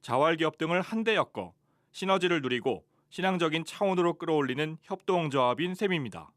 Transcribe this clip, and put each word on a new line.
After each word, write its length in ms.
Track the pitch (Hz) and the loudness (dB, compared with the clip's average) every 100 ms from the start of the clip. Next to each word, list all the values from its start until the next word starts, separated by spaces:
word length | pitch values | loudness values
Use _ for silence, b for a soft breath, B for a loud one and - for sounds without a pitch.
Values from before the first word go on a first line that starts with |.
자활기업 560 | - 123 151 165 156 - | 0 2 2 2 0 -2
등을 240 | 160 175 | -2 0
한데 340 | 185 226 226 208 | 0 -2 0 0
엮어 380 | 139 - 90 _ _ _ _ | 0 -4 -10 _ _ _ _
시너지를 500 | - 190 190 180 170 | -8 0 2 2 0
누리고 440 | 127 123 135 95 _ _ _ | 0 0 0 -4 _ _ _
신앙적인 540 | - 185 185 165 160 | -4 0 2 0 0
차원으로 520 | 160 - 202 185 175 165 | -6 -2 0 2 2 0
끌어올리는 640 | 170 156 135 131 156 160 | 0 0 0 -2 -4 -6
협동조합인 920 | - 190 - 180 160 135 123 120 175 180 | -10 -8 0 0 2 2 2 2 -2 -2
셈입니다. 540 | 202 175 127 87 - | -2 -2 -4 -10 -16